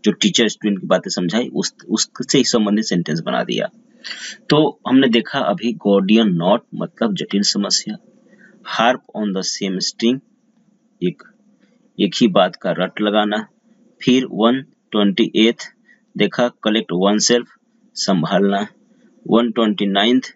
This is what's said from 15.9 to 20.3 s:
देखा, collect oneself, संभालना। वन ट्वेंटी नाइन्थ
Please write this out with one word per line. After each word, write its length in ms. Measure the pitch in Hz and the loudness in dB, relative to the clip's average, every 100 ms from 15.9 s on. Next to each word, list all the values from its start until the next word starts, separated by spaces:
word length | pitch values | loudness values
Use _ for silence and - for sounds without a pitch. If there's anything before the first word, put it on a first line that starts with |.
| _ _ - | _ _ -2
देखा, 340 | 104 - 120 _ 110 | -2 0 -2 _ -2
collect 460 | 107 - 90 98 | -2 -2 0 2
oneself, 320 | 104 - 120 117 _ _ _ _ | 2 2 0 0 _ _ _ _
संभालना। 720 | - - 92 80 90 101 98 104 _ _ _ _ _ - | -8 -2 -2 0 2 2 0 -4 _ _ _ _ _ 0
वन 240 | 110 120 | 2 2
ट्वेंटी 340 | 110 110 98 101 | 0 0 0 0
नाइन्थ 380 | 98 110 127 - | 2 2 2 0